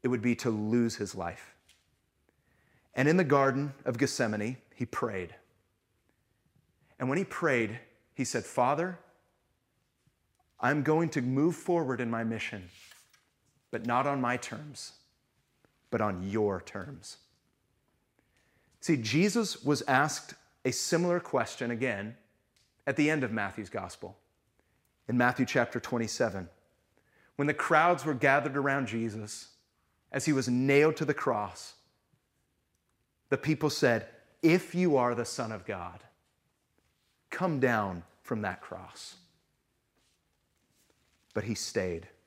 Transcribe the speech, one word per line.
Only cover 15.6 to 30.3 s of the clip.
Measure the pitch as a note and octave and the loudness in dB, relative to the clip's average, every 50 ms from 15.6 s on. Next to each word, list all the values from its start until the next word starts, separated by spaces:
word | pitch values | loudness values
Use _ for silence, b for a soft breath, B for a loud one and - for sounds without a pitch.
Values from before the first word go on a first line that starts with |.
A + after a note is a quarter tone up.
| _ _ _ _ _ _ | _ _ _ _ _ _
but | - A2 | -2 -2
on | G#2+ G#2 G2 F2 | 0 0 -2 -4
your | F#2 G2 G2 A2 G#2+ G#2 G2 F2+ | -6 -4 0 0 0 0 0 -4
terms." | - - - G#2 F2 D3 C#3 E2 E2 - - - _ _ _ _ _ _ _ _ _ _ _ _ _ _ _ _ _ _ _ _ _ _ _ _ _ _ _ _ _ _ _ _ | -8 -10 -12 -12 -12 -12 -14 -16 -16 -18 -20 -20 _ _ _ _ _ _ _ _ _ _ _ _ _ _ _ _ _ _ _ _ _ _ _ _ _ _ _ _ _ _ _ _
See, | - - E3 C3 | 0 0 2 2
Jesus | A2 G#2+ A2+ D3+ F#3 G#3 - A#3 A3 - - - - | 2 0 2 4 4 4 4 2 0 0 -4 -4 0
was | C#3 D3 C3+ - - | 0 0 0 2 2
asked | C3+ C3 D3 D3+ - - - - - _ _ _ _ _ _ | 4 4 4 2 -2 -6 -10 -14 -20 _ _ _ _ _ _
a | C3 | -2
similar | - - - - F3 E3 F3 F3+ F3 F3 | -2 -2 -2 0 2 2 2 2 0 0
question | E3+ - - B2+ A2+ - - - C3 A#2 | -2 -2 -2 0 0 -2 -4 -6 -4 -4
again | A#2+ A2 B2+ B2+ G#2+ G2 G2+ A2 A#2+ - _ _ _ _ _ _ _ _ _ _ _ _ _ | -2 -2 -2 -2 -2 -4 -6 -8 -10 -14 _ _ _ _ _ _ _ _ _ _ _ _ _
at | C#3+ B2+ | -4 2
the | - D3 D3 | 2 4 4
end | D#3+ D3+ B2+ | 4 2 0
of | A2 | -2
Matthew's | A2+ A2 G2+ G2 G2 - G#2 - | -2 -2 -4 -4 -6 -10 -12 -8
gospel, | - G#2 F#2+ F#2 - - - F#2 G2 _ _ _ _ _ _ _ _ _ _ _ _ _ _ _ _ _ _ - | -8 -8 -8 -8 -12 -12 -14 -14 -14 _ _ _ _ _ _ _ _ _ _ _ _ _ _ _ _ _ _ -2
in | A2+ | 4
Matthew | B2 B2 B2 A#2+ - C3 | 4 4 4 6 2 0
chapter | - - C3+ A#2 - - A#2+ | 2 4 2 2 2 -2 -8
twenty-seven. | - - B2+ A#2+ A#2 G#2+ - - B2 A2 F#2 F#2+ F2+ E2+ _ _ _ _ _ _ _ _ _ b b b b b b b b | -6 -4 -4 -4 -4 -4 -2 0 0 0 0 -6 -10 -10 _ _ _ _ _ _ _ _ _ b b b b b b b b
When | - C#3+ | -2 -2
the | D3 D3 | -2 0
crowds | D3 - - E3 D3+ D#3+ F3 F3 D#3 B2+ | -2 0 4 4 6 6 4 2 2 0
were | D#3 C#3+ | -4 -2
gathered | A#2+ C#3+ C3+ C3+ D3 B2+ D3 C3+ | 2 4 4 4 4 2 0 -4
around | C#3 C3+ C#3 C#3 C#3 C3+ | -2 0 0 0 0 -2
Jesus, | G#2 A2 A#2 A2+ A2+ G2+ A2 G#2+ G#2+ - - - - _ _ _ _ _ _ _ _ _ _ _ _ - | -4 -4 -4 -4 -4 -6 -8 -10 -10 -12 -14 -16 -18 _ _ _ _ _ _ _ _ _ _ _ _ -6
as | C#3 - | -2 0
he | D#3 | 2